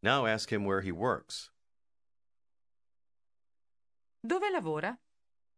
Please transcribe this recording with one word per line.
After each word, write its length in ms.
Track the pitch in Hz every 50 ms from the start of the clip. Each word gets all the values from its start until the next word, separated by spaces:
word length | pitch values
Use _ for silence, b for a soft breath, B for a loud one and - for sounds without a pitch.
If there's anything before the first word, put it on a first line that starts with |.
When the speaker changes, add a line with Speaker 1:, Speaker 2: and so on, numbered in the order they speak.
Speaker 1:
Now 240 | - 104 131 139 127
ask 260 | 110 110 110 - -
him 120 | 120 104 101
where 180 | 98 95 95
he 100 | 98 95
works. 600 | 87 82 107 127 104 - - _ - - - - _ _ _ _ _ _ _ _ _ _ _ _ _ _ _ _ _ _ _ _ _ _ _ _ _ _ _ _ _ _ _ _ _ _ _ _ _ _ _ _ _ _ _ _ _ _ _ _ _ _ _ _ _ _
Speaker 2:
Dove 280 | - 226 339 381 392 415
lavora? 480 | 381 330 185 160 156 151 160 196 247 - _ _ _ _ _ _ _ _ _ _ _